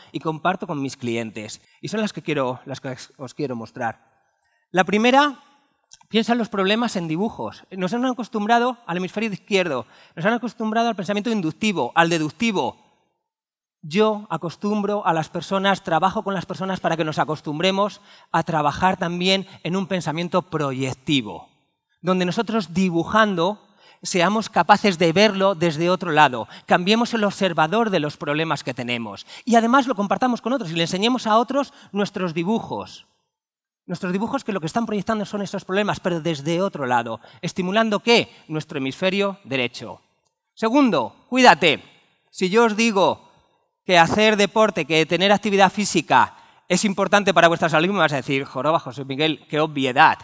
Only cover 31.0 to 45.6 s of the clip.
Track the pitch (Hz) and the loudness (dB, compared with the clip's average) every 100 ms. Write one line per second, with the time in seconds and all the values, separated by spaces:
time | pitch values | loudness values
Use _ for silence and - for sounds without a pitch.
31 | 226 254 220 214 240 269 269 - - 196 | 0 0 2 2 2 -2 -4 -10 -8 -4
32 | 196 196 185 160 170 226 - 107 90 - | -4 -4 -6 -4 -2 -4 -4 -10 -10 -16
33 | _ _ _ _ _ _ _ _ - 175 | _ _ _ _ _ _ _ _ -12 -8
34 | 180 190 220 269 - 190 156 233 226 208 | -4 -4 -4 -6 -4 -6 -4 -4 -4 -4
35 | 175 220 196 208 196 196 - 190 208 151 | -4 -4 -6 -6 -6 -8 -4 -2 -2 -2
36 | 190 170 156 147 143 170 196 165 127 120 | -4 -4 -4 -4 -2 -2 -2 -4 0 0
37 | 117 110 - - 170 - 180 208 226 202 | 0 -8 -14 -12 -8 -4 -2 0 0 0
38 | 233 233 117 - - 156 - 143 135 - | 2 2 2 -8 -8 -8 -6 -6 -6 -4
39 | 185 196 196 185 117 131 120 - 107 - | -2 -2 -2 -6 -6 -4 -4 -6 -14 -16
40 | _ _ _ _ _ - 220 277 262 156 | _ _ _ _ _ -4 0 4 4 2
41 | 104 - - 254 247 165 175 117 - _ | -2 -8 -4 6 8 8 4 2 -4 _
42 | _ _ _ - 190 214 233 208 233 196 | _ _ _ -4 0 4 2 2 2 4
43 | 156 110 _ _ _ _ _ _ - 175 | 2 0 _ _ _ _ _ _ 2 6
44 | 165 208 220 208 202 220 214 185 160 160 | 6 4 4 4 2 2 2 0 0 2
45 | 156 170 196 202 214 196 | 2 2 2 2 2 4